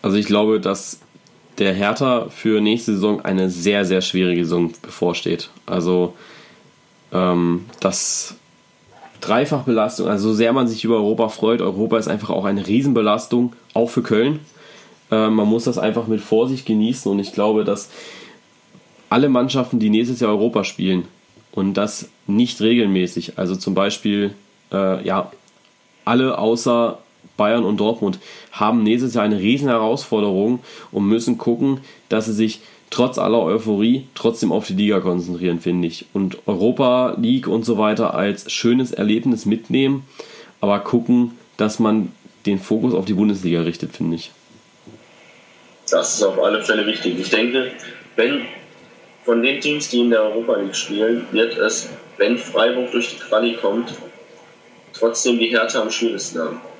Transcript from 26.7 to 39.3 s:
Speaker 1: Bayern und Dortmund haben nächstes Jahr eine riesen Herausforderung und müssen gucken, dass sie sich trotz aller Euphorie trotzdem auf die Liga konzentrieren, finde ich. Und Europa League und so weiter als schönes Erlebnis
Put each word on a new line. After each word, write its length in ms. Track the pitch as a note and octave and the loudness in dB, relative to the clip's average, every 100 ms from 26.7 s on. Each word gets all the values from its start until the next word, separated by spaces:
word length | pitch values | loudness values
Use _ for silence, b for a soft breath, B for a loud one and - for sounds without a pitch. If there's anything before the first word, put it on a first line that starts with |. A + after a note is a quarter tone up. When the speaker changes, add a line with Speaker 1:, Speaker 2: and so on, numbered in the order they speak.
| A#2+ A#2 - - _ - - | 2 2 -2 -18 _ -20 -2
Speaker 1:
Bayern 280 | G#2+ A#2 G2 | 0 2 0
und 120 | G3+ | 2
Dortmund 420 | G#3 - G2+ - B B B | 0 0 -2 -4 B B B
haben 320 | - G#2+ A#2 | -2 2 4
nächstes 320 | G#2+ A#2+ B2+ A2+ | 4 2 0 0
Jahr 100 | G#2+ | 0
eine 140 | G#2 | 2
riesen 280 | G2 C3+ C#3 | 2 2 2
Herausforderung 920 | A#2 A2 C3 - A2 G#2 F#2+ G#2+ B2 B B B | 2 2 -2 -2 0 2 2 0 -2 B B B
und 140 | G2+ G2 | -2 2
müssen 320 | A2 A#2 A#2 | 2 2 0
gucken, 440 | - A#2 C#3 C3+ B B _ | 0 0 0 0 B B _
dass 200 | A2 A2 | -2 -2
sie 60 | |
sich 280 | G#2+ A2 - B B B | 0 0 -2 B B B
trotz 260 | - B2 - | 0 0 2
aller 240 | G2 A2+ | 2 2
Euphorie 680 | E2 G#2+ A2 G2+ A2 C3 C3+ - | 2 0 0 2 4 2 -2 -2
trotzdem 380 | A#2 A2+ G#2 | -2 0 0
auf 140 | F2+ - | 0 -2
die 60 | |
Liga 280 | F#2+ G#2 G2+ | 0 2 2
konzentrieren, 580 | F#2 F2+ E2+ F2 F2+ E2+ | 0 -2 -4 -4 -2 -2
finde 280 | F2+ F2+ F2 | -2 0 -2
ich. 180 | - - | -6 -8
Und 240 | G2 F#2+ F#2 - | -4 -4 -4 -4
Europa 720 | F#2+ G#2+ B2 C3 B2 B2+ - | 0 0 2 2 2 0 0
League 280 | A#2 C3 B2 | 0 0 0
und 180 | G#2 A2+ | -2 0
so 120 | G#2+ | 2
weiter 360 | G#2+ G#2+ A2+ | 2 2 0
als 360 | - G2 F#2+ - | 0 -2 -2 -6
schönes 440 | - A#2+ B2 B2 | -2 2 2 0
Erlebnis 520 | - G#2 A2 B2+ | -2 0 2 2